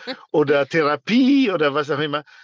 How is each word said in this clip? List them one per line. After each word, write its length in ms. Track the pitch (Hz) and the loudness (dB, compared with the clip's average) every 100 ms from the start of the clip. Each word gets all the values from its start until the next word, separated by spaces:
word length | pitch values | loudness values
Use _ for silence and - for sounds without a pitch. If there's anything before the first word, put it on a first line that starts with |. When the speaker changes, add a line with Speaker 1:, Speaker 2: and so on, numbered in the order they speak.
| - | -14
Speaker 1:
<laughs> 220 | - - | -16 -4
Speaker 2:
oder 360 | 151 147 143 139 | -2 2 0 0
Therapie 800 | 165 147 147 - 233 254 277 247 | 0 0 -2 0 2 4 2 2
oder 240 | 175 147 | 0 0
was 160 | 139 143 | -2 -4
auch 80 | 143 | -4
immer. 240 | 151 147 147 - | -4 -6 -8 -20